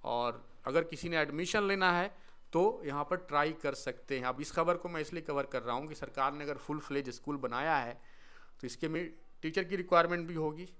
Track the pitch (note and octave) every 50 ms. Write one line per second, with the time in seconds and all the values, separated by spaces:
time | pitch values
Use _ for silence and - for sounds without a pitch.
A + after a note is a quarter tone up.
0 | - C3 A#2+ A#2+ A#2+ A#2+ A#2 - - - - - - C3+ C3 E3 E3 E3 D#3+ D3
1 | - E3+ E3+ D#3+ D3+ D3 C#3+ D3+ F3+ F3 - A3 G3+ G3 G3 G3 F#3+ F#3 F3 F3
2 | F3+ G3+ - - - - - - - - - D#3+ F3+ G#3+ A#3 - - D3 C#3 C#3+
3 | D3 - F3+ F3+ - - C#3+ D3 D3 D#3 D#3+ D#3+ - C#3+ C3+ - - C3+ B2 -
4 | - - C#3 C3 B2 B2+ B2+ C3 D3 - - - E3 E3 F3 F3 - F3 E3+ D#3+
5 | D3+ D3 - E3+ D3+ - D3 C#3 C3+ - - B2+ A2 B2 A#2+ B2+ D3 D#3 D3+ -
6 | - C#3+ - - C3+ C#3 C#3+ D3 D3 C#3+ C#3+ C3+ - - D3+ D3+ - - C#3+ C#3
7 | C#3 B2+ A#2+ - - C#3+ D3 C#3 C3 B2 A#2+ B2 C#3+ D#3+ D#3+ C#3+ B2 A#2+ A#2 -
8 | - - - - - - - - - - - - - B2+ B2+ - - D#3 D#3+ D#3+
9 | F3+ E3 - - - - - - - D#3+ D#3+ G3 F#3 E3 F#3+ F#3 F3 F3+ F3+ E3+
10 | E3 D#3+ F3 F3 E3+ E3 F3 D#3+ D#3 D3+ D#3 D3+ D3+ - -